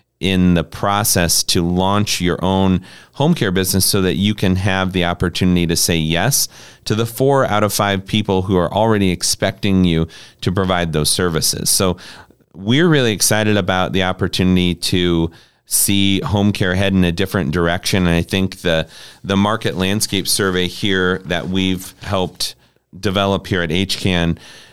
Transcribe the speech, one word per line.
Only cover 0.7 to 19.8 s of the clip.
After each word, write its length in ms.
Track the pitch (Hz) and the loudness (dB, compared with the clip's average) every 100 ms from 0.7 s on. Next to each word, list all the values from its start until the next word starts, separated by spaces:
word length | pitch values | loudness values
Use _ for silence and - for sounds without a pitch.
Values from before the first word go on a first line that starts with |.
| - 101 101 110 95 85 - | -4 -2 0 0 2 2 0
to 220 | - 95 85 | 0 0 0
launch 540 | 90 95 101 101 - | 0 2 0 0 -2
your 240 | 87 82 | -2 0
own 380 | 92 95 95 92 - - - | 0 2 2 2 -2 -18 -12
home 220 | - 147 170 | -2 0 2
care 160 | 107 | 0
business 340 | 90 92 98 - | 0 0 0 0
so 160 | 104 | 0
that 140 | 92 73 | 0 0
you 180 | 101 | 0
can 220 | 107 98 92 | 0 0 0
have 360 | 95 95 95 | 0 0 0
the 140 | 90 85 | 0 -2
opportunity 640 | 85 90 - 92 87 85 | 0 -2 0 2 2 2
to 80 | 82 | 0
say 200 | - 82 | 0 0
yes 540 | 80 82 110 135 - - - - - | 0 0 0 0 -4 -8 -20 -10 -4
to 100 | 107 | -2
the 100 | 113 | -2
four 400 | - 135 139 123 | 0 2 2 2
out 180 | 104 | 2
of 80 | 104 | 2
five 340 | - 104 98 95 | 2 0 -2 -2
people 360 | 110 101 95 | -2 0 0
who 160 | 92 92 | 2 2
are 160 | 85 | 2
already 380 | 95 113 107 98 | 2 2 2 2
expecting 760 | 87 - - 98 92 104 95 90 | 0 -2 -2 -2 -2 0 2 4
you 220 | 82 82 - - - | 2 0 -6 -20 -8
to 100 | - | -4
provide 400 | 92 92 90 85 | -2 0 0 0
those 180 | 76 73 | -2 -2
services. 600 | - 90 80 - - - | 0 0 0 -2 -2 -2
So 280 | - 95 90 - - - _ _ | 0 0 -2 -8 -20 -20 _ _
we're 360 | - 98 131 175 | -8 -2 2 4
really 240 | 151 120 | 4 2
excited 420 | 101 - 107 107 104 | 0 0 2 2 2
about 360 | 90 92 90 | 0 0 0
the 100 | 95 | 0
opportunity 680 | 92 92 92 - 92 92 90 | 0 -2 -2 0 2 4 2
to 580 | 90 - 95 87 85 82 - - _ - | 0 -2 0 2 2 -2 -4 -20 _ -6
see 520 | - - 101 98 98 | -2 0 2 2 0
home 320 | - 104 101 | 0 0 0
care 220 | 101 95 92 | 0 0 0
head 180 | 98 | 2
in 100 | 95 | 2
a 80 | 87 | 2
different 400 | 85 95 104 73 | 0 -2 -2 -2
direction. 560 | 90 85 90 - 101 90 | 0 0 0 -2 0 2
And 80 | 85 | 2
I 60 | |
think 400 | 82 98 95 - | 0 -2 -2 -4
the, 260 | 90 80 80 - - - | -2 0 -2 -10 -20 -12
the 140 | - 98 | -4 0
market 400 | 104 110 110 | 0 0 -4
landscape 500 | 78 | -2